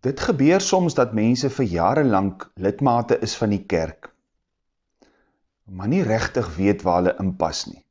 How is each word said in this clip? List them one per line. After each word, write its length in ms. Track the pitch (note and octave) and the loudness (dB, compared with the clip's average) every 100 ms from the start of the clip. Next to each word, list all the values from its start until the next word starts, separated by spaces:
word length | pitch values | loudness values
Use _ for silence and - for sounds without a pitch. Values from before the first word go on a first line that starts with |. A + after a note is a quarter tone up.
Dit 180 | B2+ - | -4 -4
gebeur 400 | - E3+ C3+ F#3 | -2 2 4 4
soms 360 | F#3+ F#3+ F3+ - | 2 0 2 2
dat 160 | A#2+ | 0
mense 340 | G#2+ A2 A#2+ C#3 - | 2 2 2 0 -2
vir 120 | B2 | -2
jare 320 | E2+ F2 C#3 | 0 2 2
lank 440 | C#3+ G2+ G2 F#2 - - | 2 2 0 -4 -16 -4
lidmate 640 | F#2+ G2+ C#3+ A#2+ A#2 A#2 | -2 0 0 0 0 0
is 140 | A2+ - | -2 -4
van 160 | A2 | -2
die 80 | G2+ F#2+ | -2 -2
kerk, 380 | F2 D#2+ - - _ _ _ _ _ _ _ _ _ _ _ _ _ _ _ _ | -2 -2 -8 -20 _ _ _ _ _ _ _ _ _ _ _ _ _ _ _ _
maar 180 | F#2 G2 | -10 -2
nie 140 | E3+ | -2
regtig 460 | F3+ C#3 - - F#2+ D#2 | 0 -2 -2 -4 -6 0
weet 260 | G2 G2+ | 0 2
waar 160 | F#2 F2 | 2 2
hulle 160 | F2+ - | 2 0
inpas 400 | F#2+ F2+ D#2+ D#2+ - | -4 -2 -4 -4 -10
nie. 140 | - _ | -14 _